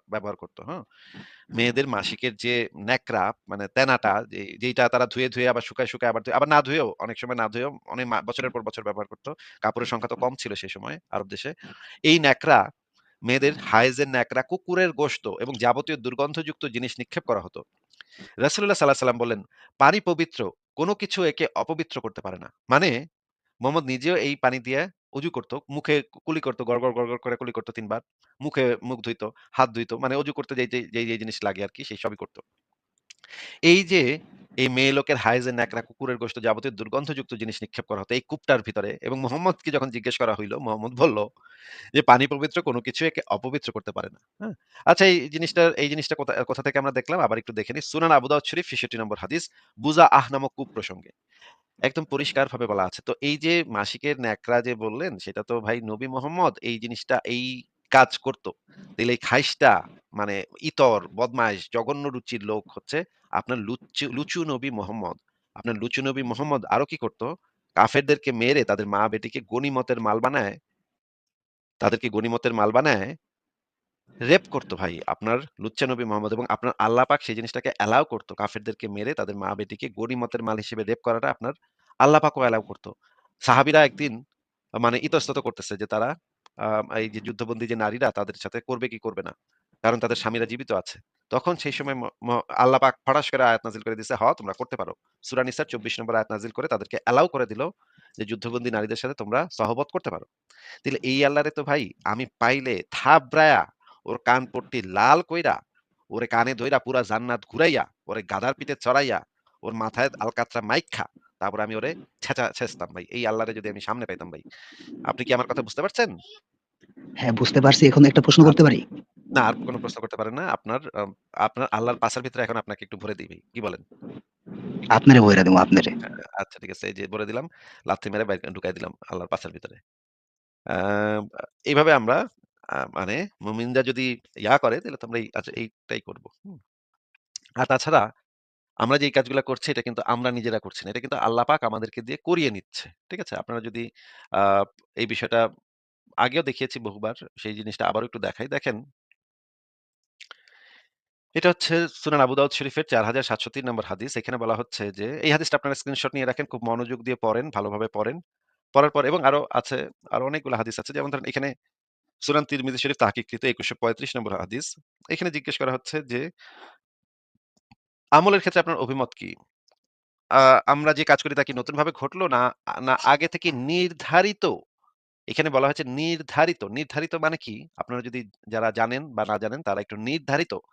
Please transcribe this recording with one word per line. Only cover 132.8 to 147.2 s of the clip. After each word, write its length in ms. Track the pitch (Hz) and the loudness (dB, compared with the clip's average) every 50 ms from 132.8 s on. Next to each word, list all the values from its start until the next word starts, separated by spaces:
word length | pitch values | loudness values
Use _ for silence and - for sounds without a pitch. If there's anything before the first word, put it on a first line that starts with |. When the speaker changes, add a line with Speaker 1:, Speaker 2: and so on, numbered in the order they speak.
| 64 - - | -6 -6 -6
Speaker 1:
মানে 340 | - 95 92 107 151 196 202 _ - | -6 -4 -4 -4 -6 -6 -10 _ -10
মুমিনরা 420 | 98 104 110 113 117 123 123 131 131 | -8 -6 -4 -4 -4 0 0 0 0
যদি 360 | 131 123 123 131 127 120 - _ _ - | 0 -2 -4 -4 -4 -6 -8 _ _ -12
ইয়া 220 | - 101 104 131 | -4 2 4 4
করে, 240 | 143 - 117 113 160 | 4 4 2 0 0
তাহলে 160 | 208 - - | -6 -10 -12
তো 100 | - - | -12 -12
আমরা 120 | 113 117 117 | -6 -6 -6
এই, 100 | 110 - - | -6 -6 -8
আচ্ছা, 160 | - - - - | -8 -8 -8 -10
এইটাই 460 | - 117 110 _ _ _ - - - | -10 -10 -10 _ _ _ -8 -8 -8
করব। 260 | - - - - - - _ _ - | -8 -12 -18 -18 -20 -20 _ _ -20
হুম? 120 | 202 180 120 _ _ _ _ _ _ _ _ _ _ _ _ _ _ - - _ _ - | -20 -20 -20 _ _ _ _ _ _ _ _ _ _ _ _ _ _ -20 -20 _ _ -4
আর 100 | - 127 | -2 0
তাছাড়া 460 | - 131 127 - 156 160 131 104 110 - _ _ _ _ _ _ _ _ _ _ _ _ | 2 0 0 2 4 4 4 2 2 -6 _ _ _ _ _ _ _ _ _ _ _ _
আমরা 220 | - - 120 139 | -2 0 2 2
যে 80 | 147 143 | 2 2
এই 60 | 143 | 2
কাজগুলা 300 | - 139 123 123 135 139 | 2 2 2 2 0 -2
করছি, 300 | 127 - 131 - - 151 | 0 -2 -6 -4 -4 -4
এটা 100 | 143 135 | -4 -4
কিন্তু 200 | 117 123 117 113 - | -4 -6 -6 -4 -2
আমরা 260 | - 120 120 123 127 | 0 0 0 0 -2
নিজেরা 280 | 123 120 110 117 110 104 | -2 -2 -4 -2 -4 -4
করছি 260 | - 95 - - - | -6 -8 -14 -12 -12
না। 60 | 95 | -10
এটা 80 | 110 123 | -10 -8
কিন্তু 160 | 120 120 143 | -8 -6 -4
আল্লাহ 300 | 123 107 110 117 120 120 | -2 0 0 2 2 2
পাক 180 | - 151 147 123 | 2 2 0 0
আমাদেরকে 380 | 113 110 110 110 107 - 127 | -2 -4 -4 -8 -8 -10 -12
দিয়ে 160 | 113 117 143 - - | -10 -10 -10 -8 -2
করিয়ে 280 | 165 175 170 151 127 | -2 0 0 0 -2
নিচ্ছে। 380 | 104 95 - _ - - - - - _ _ - | -2 -6 -14 _ -14 -14 -14 -14 -20 _ _ -16
ঠিক 100 | 180 196 | -14 -12
আছে? 160 | 175 - 101 | -12 -10 -10
আপনারা 260 | 92 - - 120 117 | -10 -8 -6 -8 -8
যদি, 280 | 110 117 101 113 117 - _ _ - - - - - - | -8 -8 -10 -10 -10 -12 _ _ -20 -20 -20 -20 -12 -4
আ, 320 | - 98 101 98 98 101 98 - _ _ _ _ - | 0 2 4 4 4 4 2 0 _ _ _ _ -6
এই 100 | - 117 | -6 -4
বিষয়টা 440 | 107 110 - - - 117 117 117 110 - _ _ _ _ _ _ _ _ _ _ _ - | -4 -4 -4 -2 0 2 2 2 2 -2 _ _ _ _ _ _ _ _ _ _ _ 0
আগেও 260 | - 117 127 127 165 156 | 0 0 2 2 0 -2
দেখিয়েছি 360 | 135 123 - 135 127 - 127 | -2 -4 -4 -6 -8 -8 -10
বহুবার, 340 | 113 107 98 104 107 110 120 - | -10 -10 -10 -8 -8 -8 -8 -8